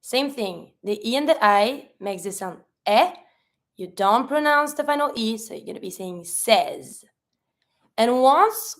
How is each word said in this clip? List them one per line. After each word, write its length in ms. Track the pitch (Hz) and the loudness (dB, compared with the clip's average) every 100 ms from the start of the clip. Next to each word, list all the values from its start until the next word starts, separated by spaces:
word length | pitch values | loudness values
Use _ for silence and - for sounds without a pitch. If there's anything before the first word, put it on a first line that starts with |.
Same 280 | - 247 277 | -4 -4 -2
thing. 400 | 277 202 170 - _ | -4 -8 -8 -16 _
The 160 | 196 208 220 | -8 -6 -4
E 80 | |
and 120 | 254 302 | -2 0
the 100 | 320 | 2
I 460 | 214 202 214 277 - _ | 4 4 2 -2 -14 _
makes 240 | 196 190 | -10 -8
the 80 | 190 | -10
sound 280 | 190 190 170 _ _ | -10 -10 -12 _ _
eh. 280 | - 214 359 - _ _ _ _ _ _ | 2 4 4 -2 _ _ _ _ _ _
You 100 | 185 | -16
don't 400 | 180 190 226 262 | -2 2 2 2
pronounce 460 | 294 302 294 294 | 0 2 2 0
the 100 | 294 | -2
final 280 | 285 294 285 | -2 0 -2
E, 220 | - 220 226 | -2 -4 -6
so 160 | - | -10
you're 120 | - | -14
gonna 140 | - - | -12 -12
be 100 | 185 | -12
saying 360 | 185 185 175 | -12 -12 -12
seize. 800 | 170 - - 208 147 - 131 - _ _ _ _ _ _ _ _ _ - | -10 -8 2 4 2 -8 -14 -20 _ _ _ _ _ _ _ _ _ -2
And 240 | 233 247 | 2 4
once 580 | 262 294 427 427 - | 6 6 4 2 -10